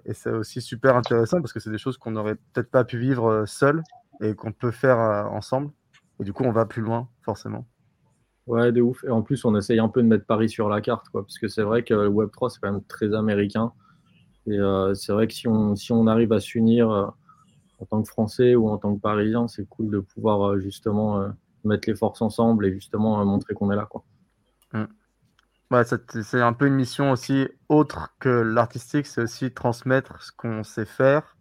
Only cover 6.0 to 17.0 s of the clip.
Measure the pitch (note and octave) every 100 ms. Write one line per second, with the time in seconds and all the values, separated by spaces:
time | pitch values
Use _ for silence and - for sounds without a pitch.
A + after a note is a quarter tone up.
6 | _ _ F#2+ G2 C3 A2 A2 - A2 A#2
7 | B2 _ - G#2 - G#2+ B2 _ _ _
8 | _ _ _ _ - A#2 A#2+ A#2+ A#2+ B2+
9 | C3+ A2+ - C3+ B2 G#2+ G2 A2+ A2 B2+
10 | A#2 G#2+ - A2 A2+ - G#2 G#2 A2 A2+
11 | - G#2+ G2+ - G#2 - G#2 A#2 A#2 A2
12 | G#2 G2+ G#2 - B2 - G2+ G2+ - -
13 | G#2+ G#2+ G#2+ G#2 G#2 A2 F#2+ - _ _
14 | _ _ _ _ - G2+ G2 F#2+ F#2+ F#2+
15 | - G2+ A2 - A#2 A2 G#2 G2+ - A#2
16 | A2+ A2 A2+ G#2+ - A#2+ A2+ A#2 A2+ G#2